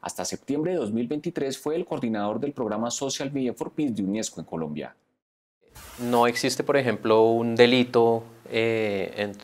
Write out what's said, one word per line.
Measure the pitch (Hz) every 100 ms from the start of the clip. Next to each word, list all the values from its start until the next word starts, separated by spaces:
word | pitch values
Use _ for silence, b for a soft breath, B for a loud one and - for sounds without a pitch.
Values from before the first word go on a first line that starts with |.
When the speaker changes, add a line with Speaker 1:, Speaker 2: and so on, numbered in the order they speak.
Speaker 1:
Hasta | 87 -
septiembre | 90 92 - 139 160
de | 180
dos | 113
mil | 110 120
veintitrés | 151 160 165 139 -
fue | - 160
el | 180
coordinador | 147 120 110 101 110
del | 143
programa | 143 113 107 117
Social | 117 139 131 139
Media | 139 127
for | - 156
Peace | - 151
de | 104
unesco | 95 104 107 -
en | 82
Colombia. | 85 78 76 65 _ _ _ _ _ _ _ _ - - -
Speaker 2:
No | 120 120 120
existe, | 120 135 123
por | 147 143
ejemplo, | 127 107 113 110 113
un | 117 117
delito, | 113 120 127 123 123 117 113 117 - -
eh, | 113 113 113 107 101 87 -
en, | 104 101